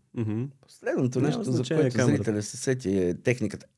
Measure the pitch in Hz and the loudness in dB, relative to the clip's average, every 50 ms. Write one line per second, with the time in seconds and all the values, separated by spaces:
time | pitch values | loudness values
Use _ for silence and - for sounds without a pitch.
0 | _ _ - - 117 107 104 110 123 143 135 _ _ - - - - 220 320 320 | _ _ -6 -4 -4 -2 -2 -4 -4 -6 -8 _ _ -20 -18 -10 -6 -4 -2 0
1 | 143 123 127 131 127 147 151 240 104 123 127 117 127 - 165 156 147 131 120 113 | 0 0 0 2 2 2 0 0 -2 0 0 0 0 0 2 2 2 2 2 2
2 | 131 123 117 101 101 113 107 104 104 - - 123 - - 131 127 127 92 98 98 | 4 4 4 2 2 0 0 -2 -2 -4 -8 -6 -2 -2 -2 -2 0 0 0 2
3 | 90 87 87 - - - 120 120 110 101 - - - - _ | 2 0 0 -2 0 0 0 0 0 -4 -6 -8 -14 -18 _